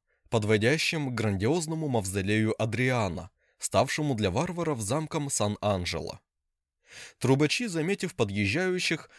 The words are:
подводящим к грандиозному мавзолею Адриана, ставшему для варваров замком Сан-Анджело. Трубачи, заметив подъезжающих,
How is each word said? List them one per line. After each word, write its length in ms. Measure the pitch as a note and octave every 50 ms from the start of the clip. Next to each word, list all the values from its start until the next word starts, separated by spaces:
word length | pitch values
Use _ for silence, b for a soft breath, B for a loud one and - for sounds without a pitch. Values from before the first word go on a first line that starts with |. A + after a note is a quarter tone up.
| _ _ _ _ _ -
подводящим 840 | B2 A2 G#2 G#2 A2 G2+ A2 B2 D#3 D#3 - - E3+ D#3 C#3+ C3
к 40 | A#2+
грандиозному 760 | A2 G#2+ G#2+ G2 F2+ G#2 A#2+ D#3+ F3+ D#3 D#3 E3 D#3+ D#3 C#3+
мавзолею 720 | B2 A2+ F#2+ G2 F#2+ G2+ F#2 G2+ G#2+ A2 A2 A2 G#2 -
Адриана, 680 | A2 A2 G#2 A2 B2+ C3 B2+ A#2+ G#2 F#2 D#2+ E2 E2 - _ _ _ _ _ -
ставшему 560 | - - - C3 B2+ C3 - - D3+ C#3+ B2+
для 160 | G#2 G#2 F#2
варваров 500 | F2 A#2+ E3+ F#3 E3 F3 E3+ D#3 C#3+ A2+
замком 500 | G#2 G2 C3+ D#3+ D#3 - - D#3 C#3+ C#3
Сан-Анджело. 920 | - - G#2+ G#2 G#2 - G2+ G#2 G2 F#2 F2 E2+ E2+ - - - - - _ _ _ _ _ _ _ _ _ _ _ _ B B B B B B B B
Трубачи, 480 | - A#2+ C3+ C#3 D3+ C#3+ - - B3
заметив 480 | G#3+ E3 D#3+ D3+ F3+ G3+ - G3 D#3+ -
подъезжающих, 960 | - A2+ G2+ G2 G#2+ G2+ F#2+ A2 E3+ F#3 F#3 F3+ F3+ - - E3+ - - B B